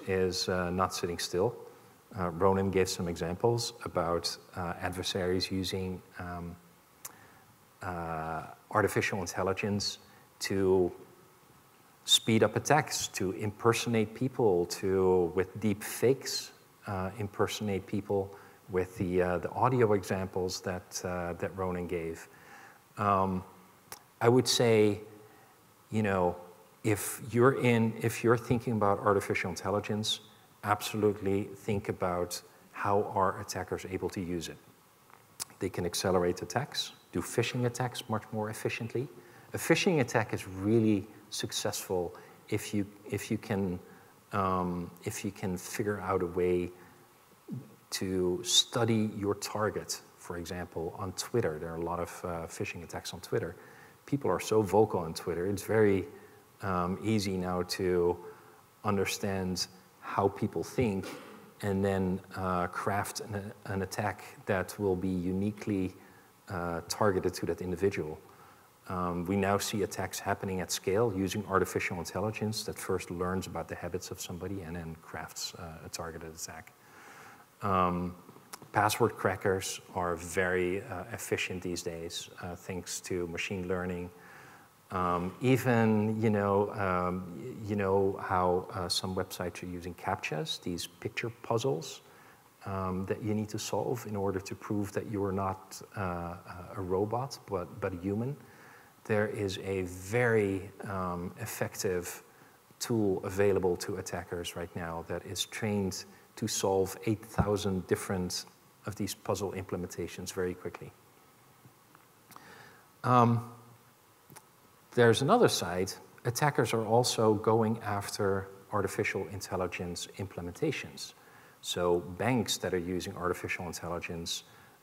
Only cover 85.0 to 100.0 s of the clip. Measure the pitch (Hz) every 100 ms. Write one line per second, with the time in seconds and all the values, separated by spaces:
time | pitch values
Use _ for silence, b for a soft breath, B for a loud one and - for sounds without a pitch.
85 | 90 87 90 - 127 127 131 117 110 107
86 | 107 110 113 104 101 98 101 107 95 90
87 | 90 92 92 85 127 113 104 104 98 98
88 | 98 98 - 92 90 90 - 95 87 -
89 | 95 95 92 - 90 - 92 90 87 87
90 | - 95 - 151 160 - - 85 - -
91 | 110 - 117 - - 117 135 156 160 -
92 | B B B B B _ - 95 92 92
93 | 95 107 107 107 107 107 - 101 - 123
94 | 107 101 98 95 95 101 - 104 101 101
95 | - 104 98 95 95 90 - - - -
96 | 92 87 85 87 - 90 87 - 92 92
97 | 104 117 135 - - 95 87 - 98 90
98 | 95 101 123 147 B B B B B B
99 | - 107 107 110 98 90 95 98 90 90